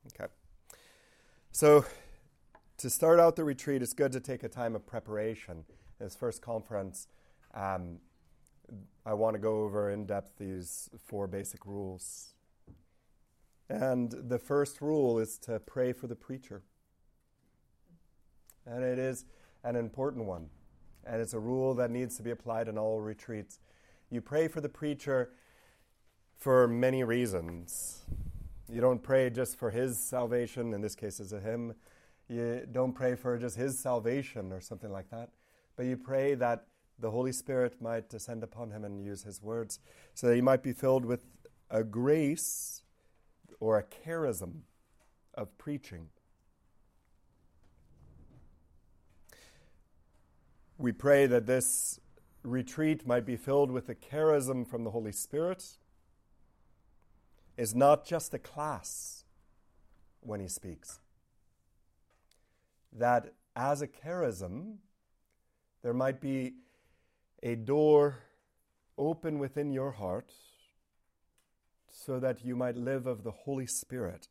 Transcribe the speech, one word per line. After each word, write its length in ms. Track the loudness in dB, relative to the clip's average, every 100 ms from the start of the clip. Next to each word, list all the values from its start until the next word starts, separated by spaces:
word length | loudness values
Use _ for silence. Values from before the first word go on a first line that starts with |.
| -20
Okay. 240 | -12 -12 -12 -20 -20 _ -20 -20 -20 _ _ _ _ _
So, 320 | 4 10 10 8 -10 -20 -20 _ _ _ -20 _ -10
to 100 | -4
start 320 | 2 8 10
out 160 | 10 8
the 80 |
retreat, 380 | -2 -2 -2 -2
it's 100 | -2
good 200 | 2 2
to 80 | 2
take 220 | -6 -8
a 60 | -8
time 260 | -4 -2
of 120 | -2 -6
preparation. 760 | -10 -4 -2 -2 -4 -10 -14 -14 -20 -20 -12
This 180 | -12 -6
first 240 | -6 -6
conference, 680 | -6 -6 -4 -6 -6 -10 -16 -20 _ _ _
um, 440 | -6 -4 -4 -6 -12 -18 _ _ _ -20 _ -20 -18 -20 _
I 80 | -4
want 200 | 2 2
to 40 | 2
go 260 | 0 0
over 260 | 0 0 -2
in 160 | -2 -4
depth 320 | -4 -6 -12
these 500 | -8 -8 -8 -12 -14 -18
four 220 | -10 -6 -4
basic 400 | -6 -8 -12 -10
rules. 680 | -8 -8 -10 -12 -14 -18 _ _ _ -20 -20 _ _ _ _ _ _ _ _ _
And 420 | -2 0 0 -2
the 280 | -6 -4 -4
first 420 | 0 0 0 -2
rule 380 | -2 2 4 2
is 200 | -2 -6
to 200 | -6 -8
pray 320 | -6 -2 -2
for 140 | -2 -8
the 100 | -10
preacher. 460 | -10 -12 -12 -18 -18 _ _ _ _ _ _ _ _ _ _ _ _ -20 _ _ _ _ _ -20 -10
And 160 | -4
it 160 | -2 0
is 280 | -2 -4 -12 -20 -20 _
an 140 | -4 -4
important 480 | -4 -2 -4 -2
one. 240 | -6 -8 -10 -18 -20 -20 -20 -20
And 160 | -6 -4
it's 140 | -4
a 40 | -4
rule 360 | -2 0 2
that 160 | 2 0
needs 260 | 0 -4 -6
to 60 |
be 80 | -6
applied 380 | -6 -4 -2 -2
in 100 | 0
all 220 | 0 0
retreats. 580 | -4 -8 -8 -10 -10 -18 _ _ _ -20 _
You 100 | -8
pray 280 | -2 0 0
for 120 | -2
the 80 | -8
preacher 640 | -6 -6 -4 0 0 0 -8 -20 _ _ _ _ _ _ _ _ -8
for 300 | 6 8 8
many 380 | 6 2 2
reasons. 960 | 2 2 2 -2 -4 -10 -10 -10 -10 -12 -8 -6 -6 -10 -12 -14 -8
You 120 | 2
don't 220 | 2 2
pray 280 | 2 4 4
just 260 | 0 -4 -2
for 140 | -4
his 280 | 0 -2 -2
salvation, 760 | -4 -2 0 0 -2 -4 -4
in 60 | -4
this 140 | -6
case 260 | -6 -10 -8
it's 120 | -10
a 80 | -8
him. 340 | -6 -6 -6 -12 -20 -20 _ _ _
You 380 | -4 -2 -4 -4
don't 220 | 0 0
pray 220 | 2 -2
for 220 | 0 -2 -2
just 180 | -2 -2
his 220 | -2 -2
salvation 760 | -2 0 2 0 -4 -8 -8
or 80 | -10
something 300 | -10 -12 -10
like 200 | -10 -10
that, 200 | -12 -14 _ _ _ _ -6
but 100 | -4
you 100 | -4
pray 380 | -2 2 2
that 320 | 4 2 0 -4 _ _ -8
the 120 | -4
Holy 220 | 0 -2
Spirit 480 | -4 -2 0 0 0
might 280 | -4 -4 -6
descend 340 | -14 -10 -10
upon 280 | -10 -10 -10
him 140 | -8
and 180 | -8 -8
use 180 | -8 -10
his 200 | -12 -14
words 380 | -6 -6 -6 -10 -16 -20 -20
so 140 | 0 6
that 60 |
he 60 | 6
might 220 | 8 6
be 100 | 2
filled 320 | 0 4 4
with 200 | 4 -4 -4 -20 -20 _ _
a 120 | -2
grace 1000 | 0 0 4 4 4 0 -4 -6 -10 -14 _ _ _ _ _ _ -20 -6
or 200 | 2 2
a 40 |
charism 760 | 0 -14 -8 -2 -2 -2 -8 -12 -18 _ _ _ _ _ _
of 220 | -12 -12 _
preaching. 500 | -8 -8 -8 -16 -16 _ _ _ _ _ _ _ _ _ _ _ _ _ _ _ -20 _ -20 -20 -20 -20 -20 -20 -20 -20 _ -20 _ _ _ -20 -20 -20 -20 -20 -20 -20 _ _ _ _ _ _ _ _ -20 -4
We 140 | -2
pray 340 | 0 8 8 10
that 200 | 6 4
this 540 | 2 2 0 -2 -6 -16 -20 _ -14
retreat 640 | -4 -2 -2 0 2 2 2
might 200 | 2 2
be 100 | -6
filled 340 | 2 4 4
with 160 | 0 -6
the 80 |
charism 720 | -12 -8 2 6 6 2 -4 -4
from 180 | -6
the 60 | -4
Holy 220 | -4 -4
Spirit. 520 | -6 -6 -2 -2 -4 -12 -20 _ _ _ _ _ _ _ _ _ _ _ _ _ -20 _ -20 -20 -6
It's 180 | -2
not 320 | 6 8 8 4
just 260 | -4 -4
a 60 | -10
class 840 | -10 -8 -6 -6 -8 -12 -12 -16 -20 _ _ _ _ _ -20 _ -20 _
when 200 | -10 -8
he 80 | -8
speaks. 520 | -10 -10 -14 -16 -20 _ _ _ _ _ _ _ _ _ _ _ _ _ _ _ _ _ _ _
That 420 | 0 4 4 2 -18 _
as 280 | -4 -2 0
a 40 | -4
charism, 880 | -10 -10 -2 -2 -2 -8 -8 -10 -16 _ _ _ _ _ _ _ _ _ _
there 100 | -2
might 280 | 0 0 -2
be 340 | -2 -2 -4 -8 _ _ _ _ _ _ _ _
a 140 | -4 -4
door 640 | 0 4 8 8 6 0 -18 _ _ _ _ _ _ -4
open 420 | -2 -2 -4 -4
within 320 | -4 -4 -4
your 200 | -2 -4
heart 420 | -4 -4 -4 -6 -20 -20 _ _ _ _ _ _ _ _ _ _ _ _ _ _
so 260 | -18 -6 -2
that 260 | 0 -2
you 120 | -4 -2
might 200 | -2 -2
live 300 | -2 -2 -2
of 180 | -6
the 60 | -6
Holy 360 | -10 -6 -6 -4
Spirit. 600 | -8 -8 -6 -6 -6 -16